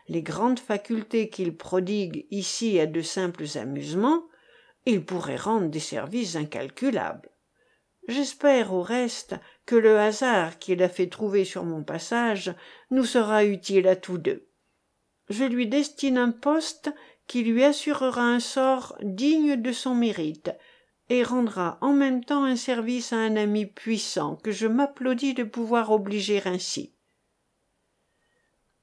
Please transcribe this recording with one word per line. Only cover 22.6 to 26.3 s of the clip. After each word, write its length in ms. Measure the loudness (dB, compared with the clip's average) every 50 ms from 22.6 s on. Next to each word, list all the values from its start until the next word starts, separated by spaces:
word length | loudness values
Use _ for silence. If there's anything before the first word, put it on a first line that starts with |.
| -2 -2 -2 -2 -2 -2 -4 -4 -4 -2
à 60 | -2 0
un 180 | 2 2 2
ami 300 | 2 2 2 2 0 -2
puissant 680 | -4 -8 -8 -4 -2 -2 -2 -2 -4 -4 -4 -4 -4 -4
que 160 | -6 -6 -6
je 160 | -4 -2 0
m'applaudis 680 | 0 2 2 2 0 -2 -2 -2 -2 0 0 0 -2 -2
de 100 | -2 -4
pouvoir 480 | -4 -4 -6 -2 0 0 2 2 4
obliger 500 | 2 2 2 0 -4 -2 0 0